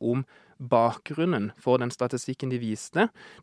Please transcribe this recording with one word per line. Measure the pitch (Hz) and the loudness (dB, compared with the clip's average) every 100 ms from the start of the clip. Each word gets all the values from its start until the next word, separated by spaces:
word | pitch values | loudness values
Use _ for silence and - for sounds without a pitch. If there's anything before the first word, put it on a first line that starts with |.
om | 117 127 131 _ _ - | -2 -2 -4 _ _ -16
bakgrunnen | 123 120 117 - - 151 175 135 107 - | 2 4 4 0 -6 -2 0 0 -2 -4
for | 123 127 | 2 2
den | 120 | 2
statistikken | - 123 127 - 131 131 | -2 -2 -2 -6 -6 -4
de | 123 | -4
viste. | 113 107 - 160 226 - - - | -4 -6 -4 0 0 -2 -20 -4